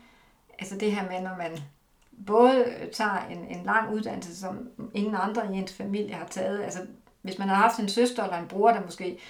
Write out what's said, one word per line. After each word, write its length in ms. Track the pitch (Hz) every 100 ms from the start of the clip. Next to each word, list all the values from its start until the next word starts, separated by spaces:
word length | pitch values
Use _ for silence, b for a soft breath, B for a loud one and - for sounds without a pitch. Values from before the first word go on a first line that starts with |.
| B B B B _ -
altså 180 | 196 196
det 160 | 208
her 180 | 202 185
med, 100 | 185
når 160 | 185 180
man 200 | 165 165 143 _ _ _ _ - 202
både, 380 | 220 247 262
øh, 260 | 240 - -
tager 340 | - 214 185 -
en, 140 | 175
en 200 | 170 175
lang 300 | 185 214 214
uddannelse, 420 | 214 214 196 175 175
som 320 | 190 196 - - 208
ingen 220 | 208 208 202
andre 340 | 196 226 202
i 40 | 190
ens 140 | 190
familie 420 | - 202 202 202
har 120 | 180 -
taget. 360 | 190 185 202
Altså, 240 | 202 185 - - _ _
hvis 160 | 190 190
man 100 | 196
havde 120 | 190
haft 180 | 226 233
en 100 | 202
søster 360 | 226 240 240
eller 140 | 190 170
en 100 | 165
bror, 220 | 190 226
der 140 | 208
måske 340 | 175 - 180 175